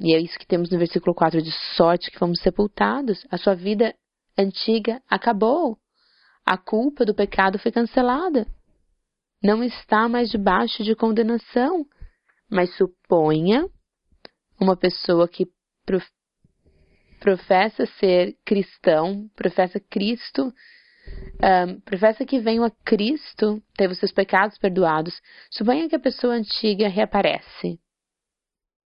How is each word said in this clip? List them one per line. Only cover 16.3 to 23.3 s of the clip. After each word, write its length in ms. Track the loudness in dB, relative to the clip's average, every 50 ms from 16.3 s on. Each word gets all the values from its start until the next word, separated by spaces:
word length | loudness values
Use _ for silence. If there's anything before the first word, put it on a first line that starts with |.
| _ _ _ _ _ _ _ _ _ _ _ _ _ _ _ _ _ -2
professa 640 | 0 0 0 0 0 0 2 2 2 0 -2 -4 -6 -6 -4 0
ser 380 | 2 4 4 4 2 0 -4 _ -4
cristão, 840 | -2 0 0 -2 -4 _ _ 2 2 4 4 2 0 -4 -6 -10 -14 _
professa 460 | -4 -4 -2 0 0 0 0 -2 -8
Cristo, 720 | -8 -6 -6 -4 -2 -2 -4 -6 -8 -8 -4 -4 -4 -4 -6 _ -20 -20 -20 _ _ _ _ _ -18 -16 -14 -14 -14 -14 -6 -2
ahm, 380 | 2 2 2 2 0 -2 -6 -10
professa 440 | -12 -10 -4 0 0 0 0 0 -4
que 160 | -4 -4 -2
veio 240 | 0 0 0 0 0
a 60 | -2
Cristo, 920 | -4 _ -4 0 0 0 2 0 -2 -4 -8 -10